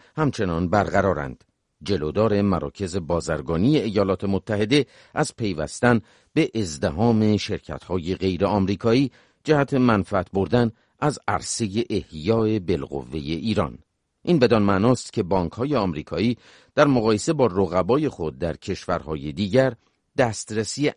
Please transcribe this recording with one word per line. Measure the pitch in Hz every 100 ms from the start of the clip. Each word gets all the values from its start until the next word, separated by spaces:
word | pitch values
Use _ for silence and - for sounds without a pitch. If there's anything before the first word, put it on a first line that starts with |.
| _ -
همچنان | 147 113 95 82 90
برقرارند. | 104 85 95 95 76 69 58 _ _ _ _
جلودار | 98 92 76 98 107 101
مراکز | 101 87 71 - 95 92
بازرگانی | 78 85 80 76 69 82 117 151
ایالات | 107 101 95 95
متحده | 98 95 - 104 107 143 - - _
از | - 156 -
پیوستن | 110 78 76 - 123 123 - _ _
به | 151 160 113
ازدحام | 90 73 92 73 117 110 107 104
شرکت‌های | - 87 - 69 - 90 82 92
غیر | 95 87 95
آمریکایی | 101 95 98 113 127 135 - _ _
جهت | - 147 139
منفعت | 131 123 104 - 101 87
بردن | 95 87 120 117 - _ _
از | 147 - -
عرصهٔ | 98 - - 110 104 -
احیای | 98 - 78 82 113 110 110
بالقوهٔ | 87 82 67 69 60 78
ایران. | 69 80 113 101 76 60 _ _ _ _
این | - 165
بدان | 120 113
معناست | 101 95 113 127 -
که | -
بانک‌های | 90 95 82 - 139 135
آمریکایی | 95 73 - 80 117 117 - - _ -
در | 147
مقایسه | 127 110 107 -
با | 151 117
رقبای | 90 92 90 87 139 143
خود | - 80 65
در | 82 71
کشورهای | - 87 - 85 71 78 73
دیگر | 71 101 120 131 117 _ _ _ -
دسترسی | 120 104 - 107 104 - 147